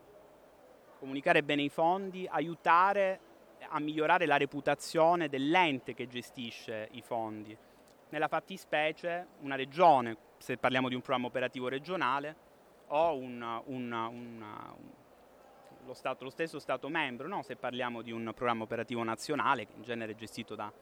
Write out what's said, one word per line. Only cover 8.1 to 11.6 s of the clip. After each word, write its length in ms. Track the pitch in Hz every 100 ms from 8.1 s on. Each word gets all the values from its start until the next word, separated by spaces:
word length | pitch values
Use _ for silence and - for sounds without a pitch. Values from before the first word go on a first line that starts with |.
Nella 140 | 151 151
fattispecie 1040 | 160 - 190 - 156 156 156 175 170 180 -
una 120 | 139
regione, 600 | 135 135 139 180 139 120 110 - -
se 180 | - 127
parliamo 320 | 127 127 131
di 80 | 127
un 40 |
programma 280 | 120 131 123
operativo 400 | 127 127 127